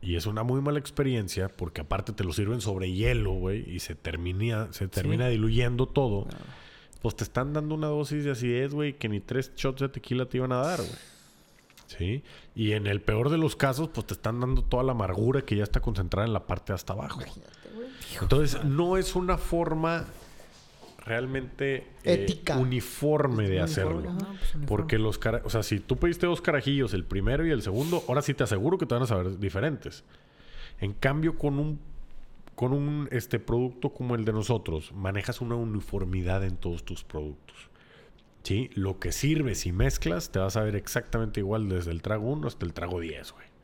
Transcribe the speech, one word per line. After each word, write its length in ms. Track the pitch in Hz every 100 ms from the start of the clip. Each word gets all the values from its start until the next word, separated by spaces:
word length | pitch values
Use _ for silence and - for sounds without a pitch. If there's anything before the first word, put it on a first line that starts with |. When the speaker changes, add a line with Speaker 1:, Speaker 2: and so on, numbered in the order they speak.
Speaker 1:
y 140 | 92
es 120 | 85 85
una 180 | 107
muy 160 | 120 131
mala 180 | 143 147
experiencia, 680 | 139 - 135 123 95 - 95
porque 320 | - 87 -
aparte 320 | 76 98 -
te 100 | 104
lo 100 | 92
sirven 280 | 78 101 120
sobre 320 | 104 95 92
hielo, 400 | 92 117 120 101
güey, 360 | 92 92 98 -
y 120 | 90
se 160 | - 78
termina, 720 | 82 82 87 92 113 110 107
se 140 | -
Speaker 2:
Sí. 60 | 95
Speaker 1:
termina 360 | - 95 110 127
diluyendo 600 | 120 110 117 123 120 127
todo, 420 | - 131 101 -
Speaker 3:
Ah. 60 | - - - - - - -
Speaker 1:
pues 140 | 120 -
te 80 |
están 280 | 127 - 135
dando 220 | 151 151
una 140 | 156 151
dosis 340 | 147 147 147
de 60 | 143
acidez, 420 | 127 123 120 139
güey, 200 | 147 147 131
que 100 | 113
ni 100 | 104
tres 340 | - 127 131 -
shots 240 | 139 135
de 80 | 139
tequila 380 | 127 - 127 127
te 100 | 127
iban 160 | 127
a 60 | 123
dar, 200 | 147 175
güey. 140 | 95 113 - - - - - - _ - -
¿Sí? 340 | - 87 127 - - -
Y 180 | - 110
en 140 | 104 101
el 140 | 101
peor 300 | - 107 127
de 80 | 160
los 180 | 160 -
casos, 320 | 139 131 160
pues 140 | - -
te 80 |
están 240 | - 113 120
dando 220 | 127 131
toda 220 | - 123
la 80 | 135
amargura 500 | 127 95 92 110 135
que 140 | - 104
ya 80 |
está 160 | 101 -
concentrada 460 | - 107 87 95 113
en 60 |
la 140 | 104 -
parte 260 | 87 -
de 20 | 92
hasta 160 | -
abajo. 280 | 98 71 -
Speaker 3:
Imagínate, 480 | 131 - - - -
güey. 140 | 214 254 - - -
Speaker 1:
Entonces, 420 | - 135 151 -
no 320 | 143 139 175 185
es 180 | 185 185
una 220 | 180 180
forma 680 | - 170 170 160 165 165 165 - - - - - - - - -
realmente, 720 | - 113 127 135 131 - 139 131 - -
eh, 220 | - 175
Speaker 3:
Ética. 340 | 98 170 - 139
Speaker 1:
uniforme 840 | 127 123 - - 143 151 139 113 104
de 120 | 92
Speaker 3:
Uniforme, 0 |
Speaker 1:
hacerlo. 380 | 87 - 92 85 175
Speaker 3:
ajá. 80 | 180
Speaker 2:
No, 80 | 196
pues, 140 | - -
uniforme. 120 | 160 143
Speaker 1:
Porque 320 | 107 156 113
los 200 | 110 104
cara-, 240 | 113 117
o 60 | 104
sea, 120 | 113
si 160 | 104 104
tú 160 | - 127
pediste 300 | 175 170 175
dos 140 | 165
carajillos, 520 | - 147 135 139 123
el 100 | 98
primero 420 | 85 98 101 139 165
y 40 |
el 120 | 135
segundo, 400 | 101 98 156 175 -
ahora 140 | 127
sí 120 | 143
te 80 | 135
aseguro 340 | 110 104 120 185
que 80 | 120
te 80 |
van 100 | 123
a 20 | 127
saber 320 | 101 90 95
diferentes. 640 | 98 85 135 135 - - - - - - - - - -
En 120 | 101
cambio, 460 | 104 135 147 160 156
con 200 | 147 139
un, 180 | 151 147 - - - - - - - -
con 160 | 123
un, 360 | 139 143 147 143
este, 260 | 127 110 117
producto 520 | - 117 127 127 -
como 220 | - 123 120
el 80 |
de 80 | 110
nosotros, 600 | 107 107 113 - 78 -
manejas 480 | 98 95 101 98 120
una 140 | 120
uniformidad 920 | 117 117 104 - 104 92 92 87 95
en 120 | 98 90
todos 280 | 85 85
tus 200 | - 85
productos. 520 | - 76 76 73 - - - - - - - - - -
¿Sí? 280 | - 98 127
Lo 260 | - 95 92
que 100 | -
sirves 560 | - 139 160 135 92 -
y 60 |
mezclas, 580 | 87 131 - 165 175 -
te 80 | -
vas 180 | 95 110
a 60 |
ver 140 | 107 104
exactamente 640 | - 123 - 117 110 107
igual 280 | 98 110 104
desde 220 | 92 85
el 100 | 82
trago 280 | 95 107 110
uno 160 | 143 -
hasta 180 | -
el 80 | 87
trago 280 | 78 87 90
diez, 320 | 82 78 -
güey. 140 | - - -